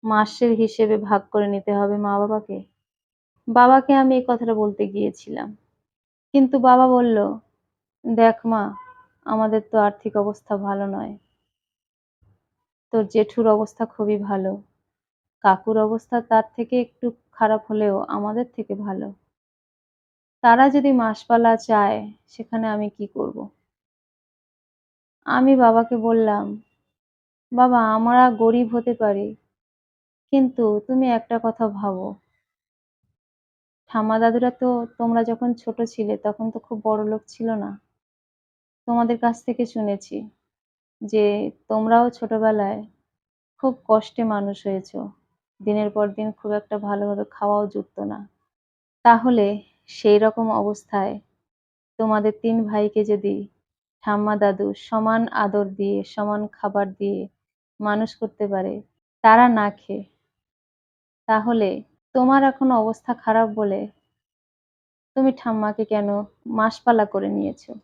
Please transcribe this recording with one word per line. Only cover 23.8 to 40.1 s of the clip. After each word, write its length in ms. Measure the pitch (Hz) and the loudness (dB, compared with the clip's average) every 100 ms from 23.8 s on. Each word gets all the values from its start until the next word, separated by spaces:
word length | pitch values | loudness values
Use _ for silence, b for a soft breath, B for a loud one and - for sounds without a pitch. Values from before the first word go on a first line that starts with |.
| _ _ _ _ _ _ _ _ _ _ _ _ _ _ - | _ _ _ _ _ _ _ _ _ _ _ _ _ _ -2
আমি 280 | 247 262 269 | 2 4 6
বাবাকে 400 | 240 226 233 240 | 6 4 2 -2
বললাম, 480 | 226 226 220 208 202 214 _ _ _ _ _ _ _ _ _ | 0 2 2 0 -4 -10 _ _ _ _ _ _ _ _ _
"বাবা, 280 | 247 254 247 220 | 2 4 4 2
আমরা 300 | 220 233 247 254 | 0 2 6 6
গরিব 360 | 214 226 240 233 | 4 2 2 0
হতে 200 | 240 240 | -2 -4
পারি, 340 | 233 214 196 208 220 _ _ _ _ _ _ _ _ _ | -2 0 -2 -6 -12 _ _ _ _ _ _ _ _ _
কিন্তু 320 | 277 262 254 220 208 | 2 2 2 0 0
তুমি 260 | 208 262 262 | -2 0 2
একটা 280 | 226 226 233 | 0 -2 -4
কথা 220 | 226 226 220 | -4 -2 -4
ভাবো, 400 | 202 208 185 196 202 _ _ _ _ _ _ _ _ _ _ _ _ _ _ _ _ _ | -4 -6 -6 -10 -14 _ _ _ _ _ _ _ _ _ _ _ _ _ _ _ _ _
ঠাম্মা 260 | 226 220 220 | -4 -2 2
দাদুরা 320 | 233 233 247 | 2 2 -2
তো 180 | 247 254 240 233 _ | -2 -2 -2 -6 _
তোমরা 240 | 233 233 | -2 0
যখন 260 | 233 226 247 | -2 -2 -4
ছোট 240 | 240 - 226 | -4 -8 -6
ছিলে, 320 | 233 - 208 208 | -8 -4 -6 -4
তখন 280 | 208 214 226 | -6 -6 -8
তো 60 | 220 | -10
খুব 180 | _ 220 | _ -8
বড় 180 | 220 214 214 | -2 -2 -2
লোক 160 | 214 _ | -6 _
ছিল 220 | - 226 220 | -8 -6 -6
না। 140 | 202 202 _ _ _ _ _ _ _ _ _ _ - | -8 -12 _ _ _ _ _ _ _ _ _ _ -4
তোমাদের 300 | 233 233 233 | -2 0 0
কাছ 180 | 233 233 | -2 -2
থেকে 200 | - 233 240 | -8 -4 -4
শুনেছি 520 | 226 208 196 - | -4 -4 -6 -8